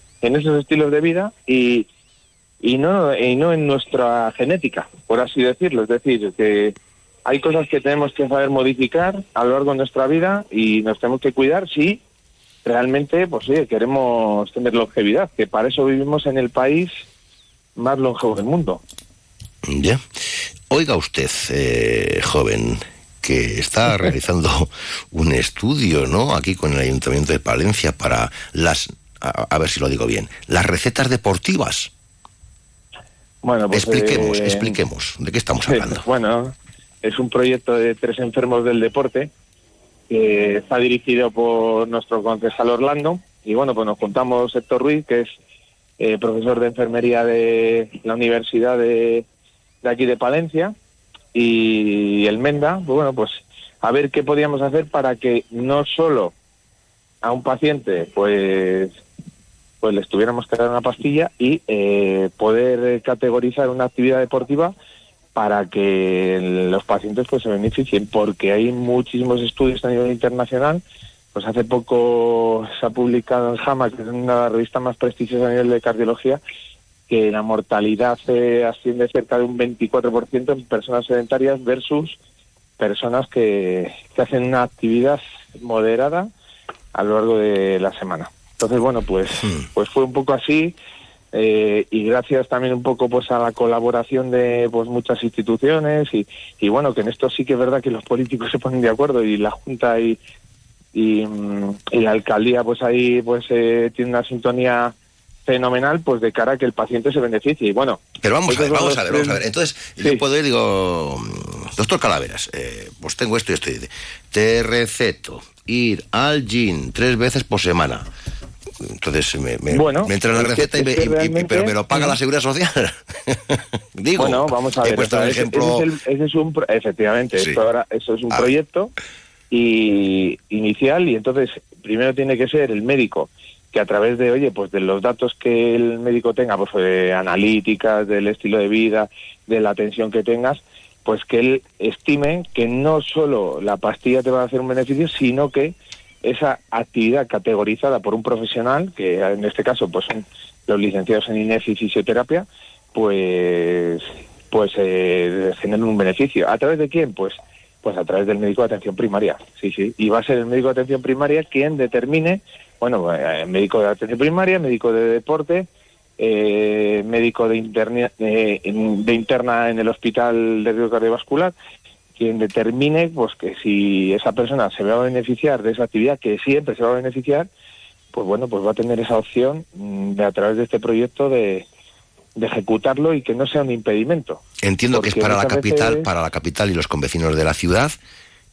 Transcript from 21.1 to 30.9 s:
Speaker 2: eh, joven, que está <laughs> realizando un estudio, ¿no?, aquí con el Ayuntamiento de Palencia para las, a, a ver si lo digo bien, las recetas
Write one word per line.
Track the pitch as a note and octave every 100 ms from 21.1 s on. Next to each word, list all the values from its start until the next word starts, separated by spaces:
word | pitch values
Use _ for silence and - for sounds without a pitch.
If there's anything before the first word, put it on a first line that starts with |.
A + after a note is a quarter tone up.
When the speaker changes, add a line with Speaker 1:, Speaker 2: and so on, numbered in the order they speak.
| - B1+ - -
Speaker 2:
eh, | C2+ B1+ A#1 A1+ A1+ G1+ G1+
joven, | - D2+ A1+ A1 A1+ A#1+ - - - -
que | - C2 A#1 -
está | - - A#2 G#2
<laughs> | F2
realizando | D#2+ - F2+ D2+ D2 D2+ - - - -
un | D#2+ D#2+
estudio, | C2 - - G#2+ D3 G#2+ D2+ B1+
¿no?, | E2+ B2+ D#2+
aquí | F2 F2+
con | D2+
el | C#2
Ayuntamiento | C2 C2 - C#2 D2
de | C#2+
Palencia | - A#1+ F2+ G#2 D#2+
para | D2 - A#1 A#1 - -
las, | - E2 D#2 - - - -
a, | B1+ - A1
a | D2+
ver | D#2+
si | -
lo | C#2+
digo | C2+ A#1
bien, | G#1+ - - -
las | F2+ F2
recetas | F2+ B2